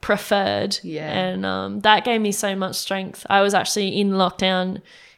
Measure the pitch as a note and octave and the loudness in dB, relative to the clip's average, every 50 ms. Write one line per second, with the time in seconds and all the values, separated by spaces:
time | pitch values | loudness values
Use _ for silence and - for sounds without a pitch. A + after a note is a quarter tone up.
0 | - - G#3 G3+ - - A3 G3+ G3 F#3+ - - - G3+ G3 - - F#3 D#3+ D3+ | 2 0 0 0 2 2 2 2 4 2 2 0 0 -2 -4 -4 -6 -8 -8 -8
1 | D#3 D3+ - F#3+ F#3 F#3 F#3 F#3 F#3+ F#3+ F#3+ F#3+ F#3+ - G3 G#3 G3 G#3+ G#3+ G3+ | -6 -4 -2 -2 -2 -2 -2 -2 -2 -2 -2 -2 -4 -4 -6 -2 2 2 2 2
2 | - - A#3+ A3+ G#3+ G#3 G3+ G#3 - G3+ G3 F#3+ F#3+ F#3+ - - - - G3 G3 | 2 0 0 0 0 0 -2 -2 -2 -4 -4 -4 -4 -4 -4 -6 -4 -4 -4 -4
3 | F#3+ - - - - - G3 G3 G3 G3+ G3+ F#3+ - - - G#3+ G3+ F#3+ - G3 | -4 -8 -10 -14 -4 2 4 4 4 6 4 2 2 2 -2 -2 -2 -2 0 0
4 | G#3 G3 G3 F#3+ F#3 F3+ F#3 - F#3+ F#3 F#3+ F#3 F#3 F#3 F#3 - - - - - | 2 2 4 4 2 2 2 0 0 2 2 2 0 -2 -4 -8 -12 -16 -20 -20
5 | - - - | -20 -20 -16